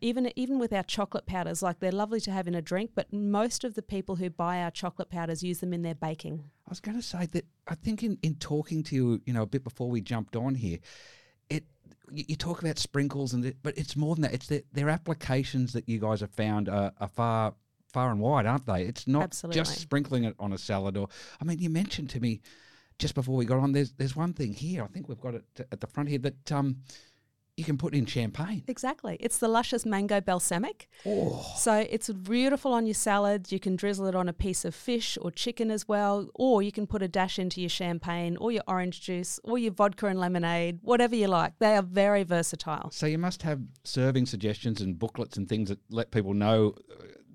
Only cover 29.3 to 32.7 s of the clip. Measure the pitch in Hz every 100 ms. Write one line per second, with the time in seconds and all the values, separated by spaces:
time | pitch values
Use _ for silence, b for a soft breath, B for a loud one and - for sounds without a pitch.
29.3 | - 226 226 240 185 220 196 202 202 196
30.3 | 180 - 180 294 - - B 202 202 -
31.3 | - - - 233 214 220 226 - 190 185
32.3 | 240 269 277 269